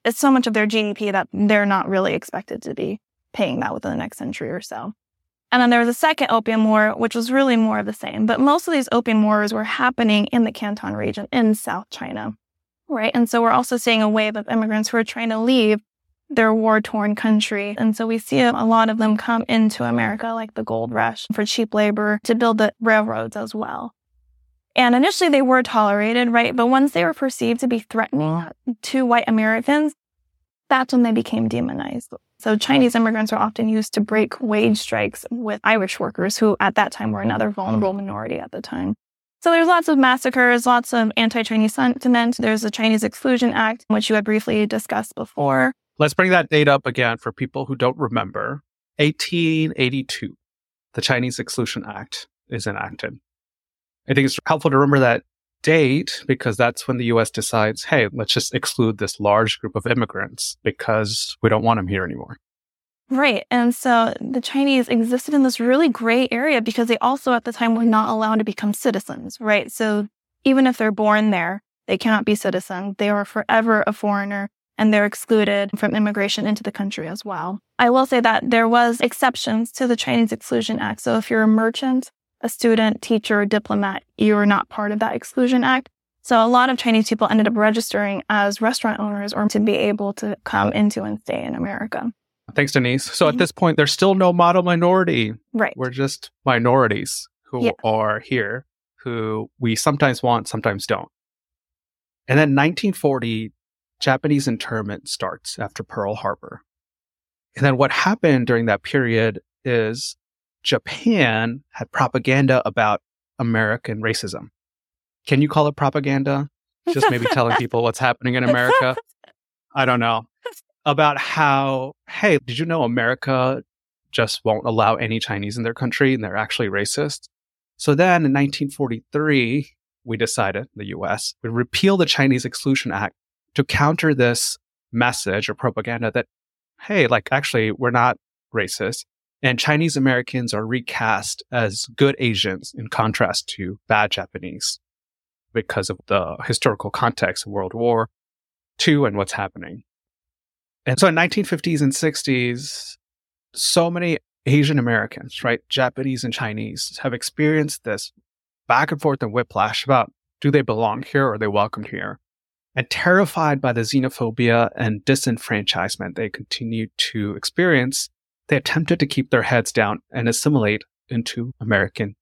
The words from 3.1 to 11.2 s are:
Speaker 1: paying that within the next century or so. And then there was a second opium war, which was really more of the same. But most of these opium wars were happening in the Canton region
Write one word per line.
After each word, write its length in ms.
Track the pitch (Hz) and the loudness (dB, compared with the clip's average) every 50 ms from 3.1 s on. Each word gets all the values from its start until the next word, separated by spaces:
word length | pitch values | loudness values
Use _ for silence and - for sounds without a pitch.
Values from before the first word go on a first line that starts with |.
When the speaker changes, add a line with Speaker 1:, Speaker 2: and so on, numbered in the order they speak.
| _ _ _ _ - | _ _ _ _ -4
Speaker 1:
paying 260 | - 202 135 127 - | -2 -2 -2 -2 -4
that 140 | - 104 - | -4 -6 -6
within 180 | - - - | -6 -6 -6
the 60 | - - | -6 -6
next 180 | - - - | -8 -8 -10
century 340 | - - - - - - 117 | -12 -10 -10 -10 -8 -8 -8
or 100 | 160 202 | -8 -10
so. 320 | - - - 110 123 208 - _ _ _ _ _ _ _ _ _ _ _ | -12 -12 -14 -12 -12 -12 -14 _ _ _ _ _ _ _ _ _ _ _
And 100 | 247 254 | 2 2
then 80 | 247 240 | 4 4
there 100 | 240 240 | 4 4
was 80 | 233 240 | 2 0
a 60 | 240 | 0
second 340 | - - 311 311 - 269 - | 0 0 0 0 0 0 0
opium 340 | 226 226 214 226 226 220 220 | 0 0 0 0 0 2 2
war, 260 | 214 220 214 214 214 - | 4 4 4 2 2 0
which 180 | - 233 226 - | -2 -2 -2 -2
was 160 | 233 233 240 | -4 -2 0
really 260 | 254 269 277 262 240 | 2 2 4 4 4
more 220 | 226 220 220 214 208 | 4 2 2 0 -2
of 80 | 202 | -4
the 60 | 208 | -6
same. 340 | 208 - - - - 214 214 | -8 -10 -10 -8 -4 0 0
But 140 | 220 - - | 0 2 2
most 260 | 262 285 294 359 - | 4 4 2 2 0
of 80 | 349 330 | 0 0
these 140 | 277 247 - | 0 0 0
opium 320 | - - - 240 220 214 | 0 0 0 2 2 2
wars 300 | 214 214 214 208 208 208 | 4 4 2 2 0 0
were 120 | 220 214 214 | -2 -4 -4
happening 640 | - - - 254 254 254 - 233 214 208 208 208 | -4 -4 -2 -2 0 0 0 2 2 2 2 2
in 180 | - 247 240 226 | 2 2 2 0
the 80 | 220 | 0
Canton 420 | - - 208 208 214 214 - 190 208 | -2 -6 -8 -8 -6 -6 -8 -6 -6
region 340 | 208 208 208 202 208 | -4 -4 -4 -4 -6